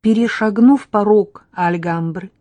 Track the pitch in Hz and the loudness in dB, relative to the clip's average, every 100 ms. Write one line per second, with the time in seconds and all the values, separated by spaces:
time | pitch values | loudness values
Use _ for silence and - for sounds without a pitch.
0 | 220 220 233 - 220 208 240 277 - 214 | 0 0 -2 -2 -4 2 4 2 0 -2
1 | 208 214 202 - _ - 175 175 165 170 | 2 2 2 -8 _ -4 -4 -2 -4 -6
2 | 165 165 185 _ | -6 -8 -14 _